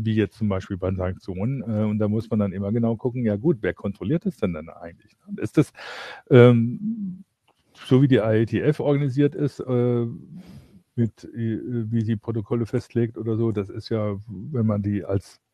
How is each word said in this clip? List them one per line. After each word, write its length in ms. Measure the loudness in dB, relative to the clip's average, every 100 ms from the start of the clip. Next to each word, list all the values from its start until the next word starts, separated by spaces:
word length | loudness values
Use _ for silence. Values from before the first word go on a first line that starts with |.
| 0
wie 80 |
jetzt 240 | 0 0 0
zum 100 | -2
Beispiel 300 | -2 -4 -4
bei 160 | -4
Sanktionen. 720 | -2 -4 -6 -10 -6 -4 -4
Äh, 200 | -4 -2
und 140 | 0 0
da 100 | 0
muss 220 | -2 -2
man 100 | 0
dann 140 | 0
immer 180 | -2 -2
genau 240 | 0 0 -2
gucken, 300 | -4 -2 -2
ja 100 | 0
gut, 220 | 0 0
wer 120 | -2
kontrolliert 520 | -4 -8 -6 -4 -2 -4
es 120 | -4
denn 160 | -4
dann 160 | -4 -10
eigentlich? 480 | -16 -18 -18 _ _ -16 -8
Ist 200 | -2 0
das, 160 | 0 -4 -16 -14 -14 -14 6
ähm, 960 | 8 10 8 2 -2 -6 -6 -8 -10 -18 _ _ _ _
so 280 | -16 2 4
wie 40 | 6
die 100 | 4
I 260 | 4 2
A 20 | 2
T 160 | 2
F 180 | 0 0
organisiert 540 | 0 0 0 2 2
ist, 260 | 2 -4 -4
äh, 460 | -2 0 2 0 -2 -8 -16 -20 -20 -20 -20 -20 _ -2
mit, 280 | -2 _
äh, 340 | -14 -6 -4 -4 -4 -6 -2
wie 120 | -2
sie 140 | 0 -2
Protokolle 520 | -4 -6 -4 -4 -2
festlegt 500 | -4 -4 -2 -2 -2
oder 200 | -4 0
so, 140 | 0
das 180 | -2 -6
ist 200 | -10 -4
ja, 280 | -2 -2 -6 -10
wenn 400 | -14 -6 0 0
man 160 | 0
die 200 | 0 -2
als 360 | -2 -4 -4 -20 _